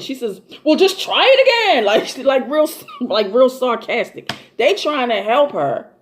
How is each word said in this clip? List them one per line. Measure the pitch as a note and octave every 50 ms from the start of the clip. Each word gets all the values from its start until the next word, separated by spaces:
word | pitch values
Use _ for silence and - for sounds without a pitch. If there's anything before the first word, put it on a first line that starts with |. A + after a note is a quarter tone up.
She | - - C4+
says, | B3+ A#3+ A3 F#3+ - _ _ - - _
Well, | D4+ D#4
just | - F4+ G4 - -
try | - - - C4 E4+
it | A#4 C5+ C5
again. | C5+ C5 A#4 A#4 A4+ G4+ E4+ C4+ A3
<laughs> | G3 G#3
Like, | A3 -
she, | - - C4
like, | B3 C4+ C4+ C4 B3+ G#3+
real, | C#4+ D#4 D4+ D#4 - - - - - -
like, | B3 - F#3 G#3+ A3 -
real | - B3 C4 B3+
sarcastic. | B3 B3+ B3+ B3+ A#3 A3 - - B3 A#3+ G3 - - C3+ - - - - - - _
They | _ A3+ C#4+ G4
trying | - - D#4+ D4+ D4 B3+ A#3+
to | A3+ G3+
help | G3 G#3 A#3 C4+ D4 C#4+
her. | - F#3 D3 C#3 A#2+ - - - _ _